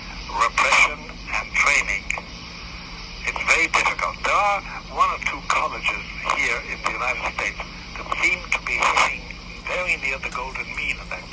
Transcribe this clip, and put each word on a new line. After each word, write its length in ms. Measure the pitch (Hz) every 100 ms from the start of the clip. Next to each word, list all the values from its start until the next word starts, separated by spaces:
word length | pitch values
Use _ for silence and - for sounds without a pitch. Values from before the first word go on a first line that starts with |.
| - - -
repression 680 | 107 117 - - - - 151 - - -
and 120 | 113 - -
training, 480 | 139 139 113 101 87 - - - - - - - - - - - -
it's 160 | - -
very 160 | - -
difficult. 400 | - - - 87 87
There 120 | 127 165
are 220 | 208 101 - - -
one 160 | - 147
or 100 | - -
two 140 | - -
colleges 540 | - 156 120 - - - - - -
here 200 | - 120 -
in 80 | 113
the 80 | -
United 300 | 113 120 107 117
States 240 | - 107 - - - - -
that 80 | - -
seem 160 | - - -
to 40 | -
be 140 | - -
hitting 440 | - - - - - - - - -
very 300 | - - -
near 200 | 180 269
the 80 | -
golden 360 | - - - - -
mean 160 | -
in 140 | - -
that 160 | - -